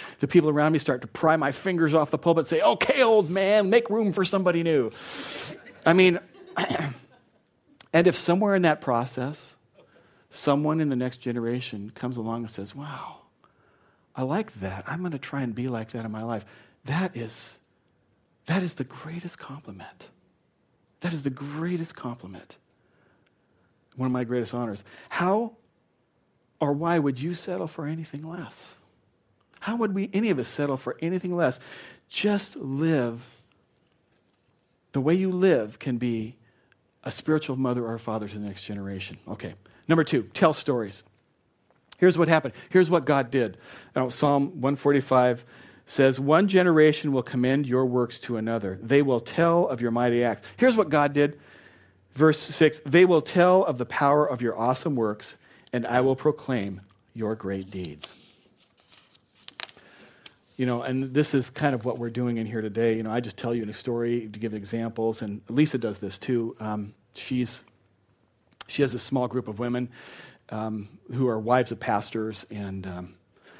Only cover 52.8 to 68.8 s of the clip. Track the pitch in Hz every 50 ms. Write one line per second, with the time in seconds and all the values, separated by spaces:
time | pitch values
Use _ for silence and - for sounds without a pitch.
52.8 | - 143 143 175 185 180 175 156 - - - 180 175 180 185 190 190 160 131 120
53.8 | - - - - 147 139 147 151 147 - 127 120 123 113 95 107 117 123 127 -
54.8 | - 170 143 120 113 104 104 - - - - - _ _ _ - - - - 123
55.8 | 117 - 120 127 127 135 131 135 - 156 147 151 - - 127 110 98 101 95 95
56.8 | - - _ _ _ _ - 113 110 107 110 107 - 95 98 95 95 98 98 92
57.8 | 90 78 76 73 - - - - _ _ _ _ _ _ _ _ _ _ _ _
58.8 | _ - - - _ _ _ _ _ _ _ _ _ - - - - - - -
59.8 | - - - - - - - _ - - _ _ _ _ _ - 127 123 120 120
60.8 | 139 135 127 131 135 131 127 147 143 - 147 135 120 - - - 151 143 127 113
61.8 | 110 123 110 117 120 117 113 123 123 120 120 113 113 110 110 110 107 107 98 113
62.8 | 117 113 113 113 110 110 113 123 120 110 - - - 120 120 117 110 104 104 -
63.8 | - 127 117 120 117 117 120 120 113 107 104 104 113 110 107 107 98 - - 117
64.8 | 117 113 113 - 113 113 110 - 113 104 101 104 - - 117 139 156 151 - 123
65.8 | 117 107 98 - 101 95 - - - - 127 117 113 113 - - 110 107 107 107
66.8 | 101 107 - _ _ _ - - - - 131 123 120 117 - - - _ _ _
67.8 | _ _ _ _ _ _ _ _ _ _ _ _ _ _ _ - - - - -